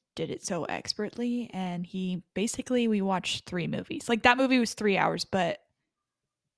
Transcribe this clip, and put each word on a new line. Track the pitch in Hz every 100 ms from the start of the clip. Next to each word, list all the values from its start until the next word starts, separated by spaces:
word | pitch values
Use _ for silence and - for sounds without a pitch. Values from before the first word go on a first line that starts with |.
| _ -
did | 160
it | -
so | - 175 -
expertly, | 82 - - 214 - 240 240 233
and | 185 185 175 175
he | 190 185 180 -
basically, | - 226 - 254 247 233
we | 208
watched | 190 185 - - -
three | 180 156
movies. | - - 294 -
Like, | 233
that | 247 247
movie | 269 254
was | 226
three | - 214 180
hours, | 160 170
but | - 196 170 - _ _ _ _ _ _ _ _ _